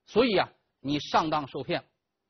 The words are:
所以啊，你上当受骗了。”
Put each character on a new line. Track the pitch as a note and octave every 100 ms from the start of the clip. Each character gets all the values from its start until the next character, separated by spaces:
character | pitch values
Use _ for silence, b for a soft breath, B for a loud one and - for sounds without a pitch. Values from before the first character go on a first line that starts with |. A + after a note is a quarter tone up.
| -
所 | G3+ B3+
以 | F#3
啊， | C3 _ _ _
你 | C3+ D3
上 | - A3+ D#3+
当 | D#3 C#3
受 | D3
骗 | B2+ D#3
了。” | - _ _ _